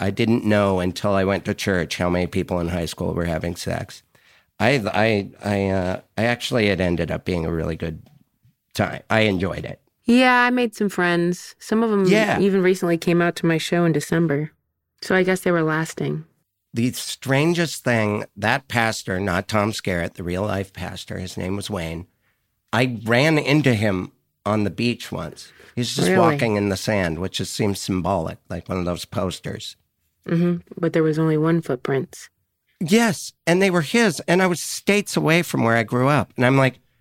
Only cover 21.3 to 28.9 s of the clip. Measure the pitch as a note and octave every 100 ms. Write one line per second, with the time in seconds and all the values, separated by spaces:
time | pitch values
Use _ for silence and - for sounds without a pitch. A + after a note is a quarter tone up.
21.3 | - F#2 G2+ G2 G2 E2 E2 F#2 _ _
22.3 | _ _ _ - A2 C3 A2+ A2 A#2+ D#3
23.3 | D3+ C3 D3+ C3+ G#2+ G#2+ F#2 - _ _
24.3 | _ G2+ G#2+ G2+ E2 A#2+ A2+ - F2+ D#2+
25.3 | - - - - - A#2+ C#3 F3+ F#3+ E3+
26.3 | C#3+ A#2 G#2 G2+ F#2+ - G#2 F2 D#2+ F#2
27.3 | - F#2 - G#2+ F#2+ - F#2 F2 F#2+ D#2+
28.3 | - - F2 - F#2 F2